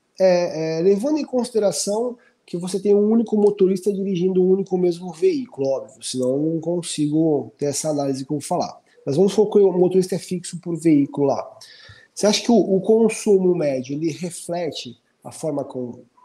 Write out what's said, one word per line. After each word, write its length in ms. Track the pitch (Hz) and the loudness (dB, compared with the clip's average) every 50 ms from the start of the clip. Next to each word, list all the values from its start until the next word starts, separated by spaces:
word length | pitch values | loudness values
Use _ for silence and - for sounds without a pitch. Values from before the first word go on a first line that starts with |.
| _ _ _ - | _ _ _ 2
é, 600 | 185 185 180 175 175 - - 156 160 160 160 160 | 4 4 4 4 0 -2 -4 -4 -4 -4 -2 2
é, 20 | |
levando 360 | 170 196 202 196 226 294 311 | 2 2 2 2 2 0 -2
em 80 | 302 262 | -2 -2
consideração 920 | - 254 254 233 - - 220 208 190 - - - 196 202 220 240 247 240 - _ _ _ _ _ - | -2 -2 -4 -4 -2 -2 0 0 0 0 -2 -4 -2 -2 -2 -4 -4 -6 -10 _ _ _ _ _ -10
que 80 | - | -8
você 240 | 175 180 180 202 190 | -8 -6 -4 -6 -2
tem 140 | 196 208 202 | 2 4 4
um 160 | 202 208 214 | 4 4 4
único 260 | 226 233 226 - 214 | 4 2 2 2 2
motorista 560 | 208 208 202 202 - 190 185 196 185 - 208 196 | 2 4 2 4 4 2 2 2 0 -2 -4 -2
dirigindo 500 | 190 196 196 190 165 180 190 190 185 185 | -2 -4 -4 -2 0 0 2 2 2 4
um 60 | 185 | 4
único 260 | 190 196 190 - 185 | 4 2 0 -2 -2
mesmo 380 | 180 180 175 170 170 185 180 160 | 0 0 0 0 -2 -8 -14 -6
veículo, 540 | 156 180 190 170 139 123 - - 135 135 | 0 2 2 2 0 -4 -8 -6 -4 -2
óbvio, 340 | 135 135 123 110 - - - | -2 -2 -2 -6 -10 -18 -14
senão 300 | - - - 127 127 127 | -12 -8 -4 -2 -2 0
eu 60 | 131 143 | 0 0
não 200 | 151 165 165 160 | 0 -2 -2 -4
consigo 920 | - 165 175 175 165 - - - 147 147 147 156 165 160 151 135 120 120 - _ | -4 -4 -4 -4 -4 -6 -4 -4 -2 0 2 2 2 2 2 0 -2 -6 -8 _
ter 80 | 143 | -6
essa 220 | 143 135 - - 156 | -4 -4 -4 -4 -2
análise 360 | 151 143 143 139 135 131 135 | -2 -2 -2 -2 -4 -4 -6
que 60 | - | -6
eu 80 | 151 143 | -6 -6
vou 20 | |
falar. 340 | - - 180 156 113 - - - _ _ _ _ _ | -4 -4 -4 -4 -4 -6 -8 -16 _ _ _ _ _
Mas 100 | - 131 | -2 2
vamos 180 | 156 190 208 196 | 2 2 4 4
supor 180 | 214 208 208 | 2 0 2
que 80 | - 208 | 2 2
o 120 | 196 190 | 2 2
motorista 440 | 180 180 185 180 180 190 180 185 190 | 4 2 2 2 2 0 0 0 -4
é 20 | |
fixo 420 | 175 - - 185 175 180 - - 160 | -8 -6 -8 -8 -8 -8 -10 -14 -12
por 160 | - 175 170 | -8 -8 -8
veículo 520 | 160 160 165 151 143 139 139 - 143 143 | 0 2 4 4 4 2 0 0 -2 0
lá. 200 | 135 120 - - - - - - - - - - - - - - _ | 0 0 -2 -6 -10 -16 -20 -20 -20 -20 -20 -20 -20 -20 -20 -20 _
Você 140 | _ - - | _ 0 0
acha 160 | 208 208 - | 2 2 2
que 100 | - - | 2 4
o, 60 | 240 | 4
o 240 | 214 - 196 190 190 | 4 4 4 0 0
consumo 720 | 190 220 220 226 233 220 220 - - 220 202 190 185 180 175 | 4 4 4 4 4 2 2 0 2 2 4 4 4 2 2
médio, 400 | 165 151 143 135 131 123 123 143 | 2 0 -2 -2 -2 -4 -6 -6
ele 180 | 147 160 165 | -4 -4 -4
reflete 840 | 139 135 180 175 - - - - 170 175 175 147 - - - 123 117 _ _ _ _ _ - | -4 -4 -8 -10 -10 -12 -10 -8 -6 -6 -6 -6 -8 -10 -14 -14 -16 _ _ _ _ _ -20
a 80 | 131 | -18
forma 320 | - - - 160 147 139 135 | -14 -8 -6 -6 -4 -6 -8
com, 380 | - - 127 123 120 - - - _ _ _ | -8 -8 -10 -10 -10 -12 -16 -20 _ _ _